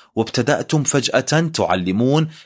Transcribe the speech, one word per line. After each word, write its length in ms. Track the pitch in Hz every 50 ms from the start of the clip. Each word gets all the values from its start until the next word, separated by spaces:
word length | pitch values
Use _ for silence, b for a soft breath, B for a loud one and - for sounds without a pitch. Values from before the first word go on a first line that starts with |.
| b b -
وابتدأتم 680 | 113 113 - - 127 120 127 147 - - - - 156
فجأة 680 | 135 - - 143 123 - - 131 127 - 151 156 170 160
تعلمون، 800 | 160 - 98 80 90 95 87 92 92 107 120 131 139 156 160 160 156 B B